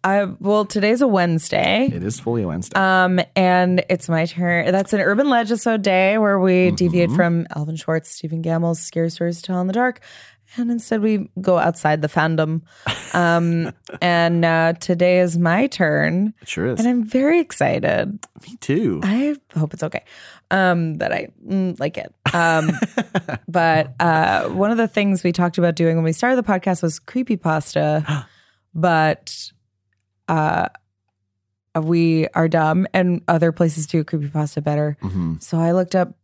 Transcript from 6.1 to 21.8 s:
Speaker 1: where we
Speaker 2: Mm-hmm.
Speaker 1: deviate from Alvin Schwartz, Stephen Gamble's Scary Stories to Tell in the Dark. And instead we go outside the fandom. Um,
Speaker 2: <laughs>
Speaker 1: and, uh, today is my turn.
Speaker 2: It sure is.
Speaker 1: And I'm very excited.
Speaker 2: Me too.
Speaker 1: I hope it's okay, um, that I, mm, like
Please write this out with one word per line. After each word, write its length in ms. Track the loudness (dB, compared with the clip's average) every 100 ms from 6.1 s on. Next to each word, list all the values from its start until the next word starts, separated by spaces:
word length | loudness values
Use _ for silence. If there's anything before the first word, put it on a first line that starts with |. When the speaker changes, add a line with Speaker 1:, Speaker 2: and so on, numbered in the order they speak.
| 2
Speaker 1:
where 220 | 2 2
we 280 | 4 4 4
Speaker 2:
Mm-hmm. 80 | 2
Speaker 1:
deviate 360 | 0 2 2
from 340 | 2 2 0 -4
Alvin 220 | -8 -8 -8
Schwartz, 340 | -4 -4 -6
Stephen 320 | -12 -8 -6
Gamble's 380 | -4 -2 -2 -2
Scary 300 | -4 -4 -4
Stories 320 | -2 -6 -6
to 60 | -6
Tell 120 | -4
in 80 | -2
the 60 |
Dark. 260 | 0 -2 -4 -18 -20 -20 _ _ -6
And 160 | -4
instead 300 | -4 -2 0
we 280 | 0 0 -4 -4
go 160 | 0 2
outside 440 | 2 0 -2 -2
the 60 | -2
fandom. 540 | 0 0 0 -2 -4 -8 -14 -10 -10 -4
Um, 600 | 0 2 2 0 0 -4 -8 -18
Speaker 2:
<laughs> 140 | -4
Speaker 1:
and, 440 | 0 2 2 2 2
uh, 280 | 2 2 0
today 400 | -2 2 4 4
is 180 | 2 2
my 300 | 2 2 0
turn. 640 | 0 0 2 0 0 -2 -4
Speaker 2:
It 60 | -10
sure 200 | -4 -2
is. 120 | 0
Speaker 1:
And 80 | 0
I'm 160 | 0
very 380 | 0 0 2 2
excited. 840 | 0 0 0 0 0 0 -2 -6 -14 -20 -20
Speaker 2:
Me 80 | -12
too. 400 | -2 0 0 0
Speaker 1:
I 320 | 0 0 0 -4 _
hope 200 | -4 -4
it's 100 | -4
okay, 220 | -8 -8 _ -20 -20 -20 _
um, 500 | 2 2 2 -2 -4
that 120 | -4
I, 160 | -4 -8 _ -6
mm, 320 | -2 -2
like 200 | -2